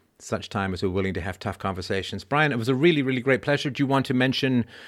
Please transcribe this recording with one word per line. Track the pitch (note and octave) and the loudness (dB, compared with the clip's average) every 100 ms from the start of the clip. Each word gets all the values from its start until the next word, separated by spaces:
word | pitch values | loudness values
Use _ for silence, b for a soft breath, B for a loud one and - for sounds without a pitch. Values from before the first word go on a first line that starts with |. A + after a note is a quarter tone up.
| _ _ | _ _
such | - G2+ - | -6 -6 -4
time | G#2+ F#2+ | -4 -2
as | F2+ | 0
we're | G2 | 0
willing | F#2 F#2+ | 0 -2
to | F2+ | -2
have | F2+ F2+ | -6 -6
tough | G#2 F#2 | -8 -6
conversations. | G2 F#2 F2+ G2 F2+ G2 - | -6 -4 -4 -4 -4 -8 -2
Brian, | D3 D3+ | 2 2
it | B2+ | 2
was | A2+ | 0
a | C3 | 2
really, | E3+ D3+ | 4 4
really | C3 B2+ | 0 0
great | B2+ B2+ | 2 2
pleasure. | - C#3+ D3 | 2 0 0
Do | A#2+ | -2
you | C3+ | 2
want | C3+ C3 | 2 2
to | |
mention | B2+ C3 B2 C3 B2 A2+ B | 2 2 2 2 2 0 B